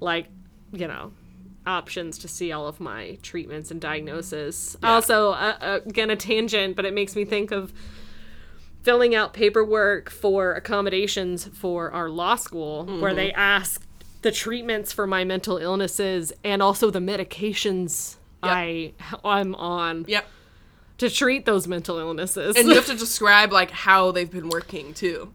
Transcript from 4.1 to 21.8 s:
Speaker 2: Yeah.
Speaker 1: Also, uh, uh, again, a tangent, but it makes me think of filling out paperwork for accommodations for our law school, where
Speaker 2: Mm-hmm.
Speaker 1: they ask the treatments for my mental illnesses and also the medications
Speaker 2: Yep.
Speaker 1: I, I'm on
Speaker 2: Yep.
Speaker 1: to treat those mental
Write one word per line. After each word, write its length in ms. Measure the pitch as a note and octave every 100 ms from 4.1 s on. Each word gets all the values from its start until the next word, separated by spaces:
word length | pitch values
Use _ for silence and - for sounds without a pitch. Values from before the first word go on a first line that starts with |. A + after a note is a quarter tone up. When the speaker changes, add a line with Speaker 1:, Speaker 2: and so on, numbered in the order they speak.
| D#3 E3+ D3+ D3 E3 - -
Speaker 2:
Yeah. 80 | A3+
Speaker 1:
Also, 360 | A3+ A3+ A3 G#3
uh, 260 | F#3 G#3 A3
uh, 200 | E3 G3 G#3
again, 240 | G#3+ A3
a 60 | G#3
tangent, 580 | G3 A3 A3+ G#3+ G3
but 100 | F#3
it 80 | G3
makes 220 | G3+ G3+
me 100 | G#3
think 280 | G#3 G#3 G#3
of 200 | G3+ F#3+ - - - - - - - - - - -
filling 320 | - A#3+ A#3+
out 180 | A3+ G#3
paperwork 800 | - G#3+ G#3+ G#3+ G#3+ G3+ G3 -
for 440 | - G#3 G3 F#3
accommodations 880 | E3+ - G#3 G3 F#3+ G3+ G3+ F3+ F3 -
for 380 | - F#3 F3 E3
our 180 | E3+ E3
law 240 | D#3+ F3
school, 500 | A#3 - E3+ D3+ D3+
where 260 | F3 F#3+ G3
Speaker 2:
Mm-hmm. 40 | F#3+
Speaker 1:
they 160 | F#3+
ask 540 | F#3+ G3+ G3+ F#3+ - - - - -
the 100 | A3+
treatments 600 | G#3 A3 A#3+ A#3 G#3+ G#3
for 140 | - G3
my 180 | F#3+
mental 320 | F#3 F#3+ F#3+ F3+
illnesses 720 | E3+ F#3+ F#3+ - G3 F#3 E3 -
and 200 | G#3 G3+
also 260 | G3 G3 A3
the 80 | F#3+
medications 1160 | F3+ G3+ F#3 - G#3 G3+ G#3+ F#3 F3+ - - - - -
Speaker 2:
Yep. 100 | F#3
Speaker 1:
I, 400 | F3+ E3+ E3 D#3+ - - G3+
I'm 300 | G#3 G3+ F#3+
on 500 | F#3 F3 F3 E3+ E3 E3
Speaker 2:
Yep. 180 | G#3 - - - - - _ _ -
Speaker 1:
to 120 | A#3+
treat 340 | - B3+ C4
those 220 | - G3+ E3
mental 300 | F3+